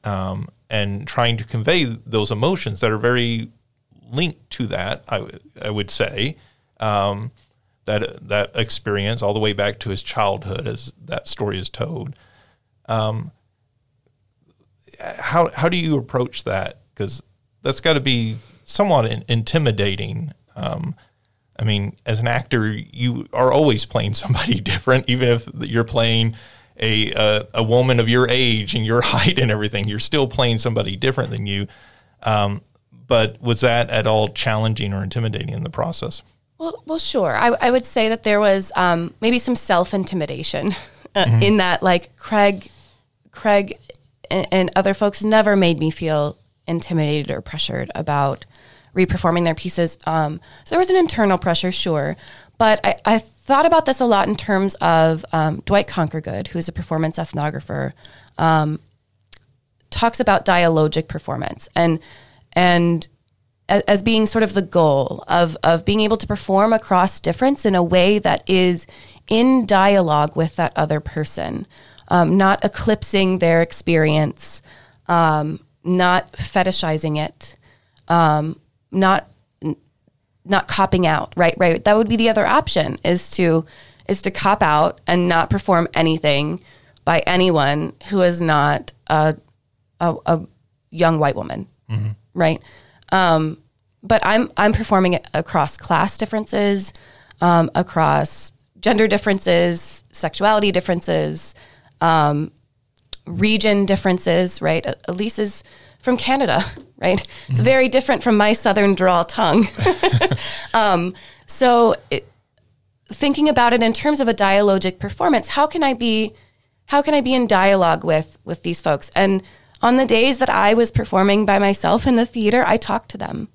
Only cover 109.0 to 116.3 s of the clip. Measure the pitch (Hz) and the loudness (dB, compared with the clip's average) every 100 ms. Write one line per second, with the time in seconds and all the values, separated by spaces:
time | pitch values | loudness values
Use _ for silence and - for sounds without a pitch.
109 | 185 175 - - 165 175 196 - - 359 | 2 2 0 0 2 2 2 0 0 2
110 | 381 - - - - - - - 208 175 | 2 2 0 -2 -6 -10 -2 0 2 2
111 | 180 185 - - - - 254 240 233 - | -2 -8 -20 -20 -8 0 4 6 4 2
112 | - - - _ _ _ _ _ _ _ | -4 -6 -6 _ _ _ _ _ _ _
113 | _ - 294 277 302 247 240 240 226 226 | _ -2 -2 2 2 4 4 4 2 0
114 | 302 285 240 226 196 196 208 196 190 185 | -2 0 0 2 2 4 4 2 0 -6
115 | 202 - - 247 - - 302 330 285 233 | -12 -2 0 0 0 0 0 2 -2 0
116 | 240 220 214 | 0 0 -2